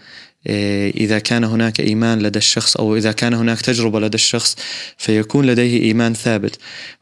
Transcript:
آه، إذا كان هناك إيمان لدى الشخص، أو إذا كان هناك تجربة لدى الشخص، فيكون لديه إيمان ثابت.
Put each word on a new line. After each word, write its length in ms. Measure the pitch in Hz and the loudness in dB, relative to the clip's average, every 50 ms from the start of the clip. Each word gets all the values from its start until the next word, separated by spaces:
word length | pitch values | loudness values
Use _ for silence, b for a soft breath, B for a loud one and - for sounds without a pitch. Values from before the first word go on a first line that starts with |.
| B B B B B B B B - - | B B B B B B B B -6 -4
آه، 420 | 104 104 101 101 101 98 101 101 | -4 -2 -2 -2 -2 -2 -2 -2
إذا 300 | - - 110 104 110 107 | -2 0 0 0 0 0
كان 240 | 104 - 120 117 117 | 0 0 0 0 0
هناك 360 | 110 113 113 113 113 110 - | 0 0 0 0 0 0 0
إيمان 400 | - 104 107 110 117 117 113 110 | 0 0 0 2 2 2 2 2
لدى 200 | 104 107 101 110 | 0 0 0 0
الشخص، 380 | - - - - 113 - - - | 0 0 0 0 0 0 0 0
أو 180 | 110 107 107 | 0 0 0
إذا 160 | 110 107 110 | 2 0 0
كان 220 | 107 110 120 120 120 | 0 0 0 0 0
هناك 280 | 117 117 117 113 110 | 0 0 0 -2 0
تجربة 380 | - - 127 117 117 113 107 110 | 0 0 0 0 0 0 0 0
لدى 160 | 104 110 107 | 0 0 0
الشخص، 400 | 110 - - - 120 110 - - B B B B B B B B B | 0 0 0 0 0 -2 -2 -4 B B B B B B B B B
فيكون 480 | - - 110 107 107 110 - 143 143 | -2 0 2 2 2 2 2 2 4
لديه 360 | 127 120 117 123 123 120 120 | 4 4 4 4 2 2 2
إيمان 320 | - 113 110 117 117 117 117 | 2 2 2 2 2 0 0
ثابت. 440 | 110 - 123 113 104 101 101 - - B B B B B B B B | 0 0 0 0 0 -2 -4 -6 -8 B B B B B B B B